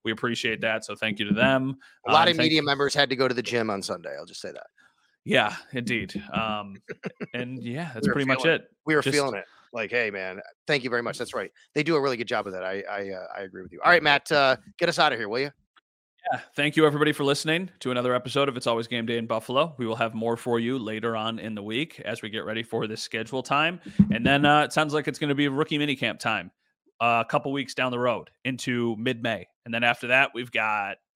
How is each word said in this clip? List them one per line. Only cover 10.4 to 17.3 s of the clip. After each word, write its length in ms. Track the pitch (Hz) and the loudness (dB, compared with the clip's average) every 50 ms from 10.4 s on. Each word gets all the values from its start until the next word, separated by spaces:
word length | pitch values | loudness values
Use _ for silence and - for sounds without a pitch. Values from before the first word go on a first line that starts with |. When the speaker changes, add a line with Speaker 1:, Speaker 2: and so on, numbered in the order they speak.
| - - - _ - | -14 -16 -20 _ -2
Speaker 2:
thank 160 | - 151 139 120 | -2 -2 0 0
you 60 | 127 | -2
very 120 | 120 120 | -2 -2
much. 160 | 117 110 95 | -2 -4 -6
That's 160 | - 120 - - | -6 -8 -8 -6
right. 180 | 113 95 - _ _ _ _ - | -8 -8 -8 _ _ _ _ -4
They 100 | 147 151 | -2 0
do 120 | 160 165 | 2 2
a 60 | 143 | 2
really 140 | 135 139 127 | 2 0 -2
good 120 | 113 117 | -2 -4
job 200 | - 123 107 101 | -4 -2 -4 -4
of 60 | 101 92 | -4 -8
that. 100 | 92 92 | -6 -6
I, 200 | 92 95 101 95 - | -6 -6 -6 -6 -6
I, 200 | 101 101 101 98 | -8 -6 -6 -8
uh, 180 | 95 92 92 - - | -8 -10 -10 -10 -10
I 60 | 98 | -12
agree 200 | 98 95 92 92 | -12 -12 -12 -14
with 120 | 92 87 90 | -16 -14 -8
you." 80 | - - | 0 4
All 80 | 160 | 6
right, 120 | 175 165 151 | 6 6 6
Matt, 280 | 147 143 143 - - | 4 4 4 2 2
uh, 240 | 160 143 139 131 131 - - - - | 4 4 6 4 4 2 -2 -14 -4
get 100 | - 175 | -2 0
us 120 | 170 151 175 | 0 2 4
out 120 | 160 151 | 2 2
of 80 | 127 117 | 2 0
here, 80 | 110 | -4
will 120 | 101 110 127 | -4 -2 -4
you? 120 | 139 143 - _ _ _ _ _ _ _ _ _ _ _ _ _ - - | -4 -4 -8 _ _ _ _ _ _ _ _ _ _ _ _ _ -6 -6
Speaker 1:
Yeah. 80 | 135 120 - - - | -6 -6 -8 -8 -4
Thank 200 | 147 143 151 147 | -2 0 2 4
you, 100 | 160 156 | 6 6
everybody, 260 | 151 143 147 151 151 | 6 6 4 2 2
for 120 | 147 - 143 | 2 2 2
listening 460 | 139 | 2